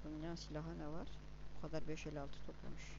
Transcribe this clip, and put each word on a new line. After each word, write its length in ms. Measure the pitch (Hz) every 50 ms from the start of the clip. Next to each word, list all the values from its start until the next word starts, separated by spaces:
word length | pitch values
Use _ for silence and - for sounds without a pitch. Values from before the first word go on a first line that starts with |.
| -
Bunun 320 | 156 151 156 156 170 170
silahı 440 | 165 - - 151 151 156 165 170 170
ne 80 | 156 151
var? 200 | 151 175 - - - - - - - - - - - -
Bu 100 | - 151
kadar 200 | 160 156 147 156
beş 200 | 156 156 - 160
elli 120 | 147 147
altı 180 | 139 143 147 - - -
toplamış. 360 | - - - - - 151 - - -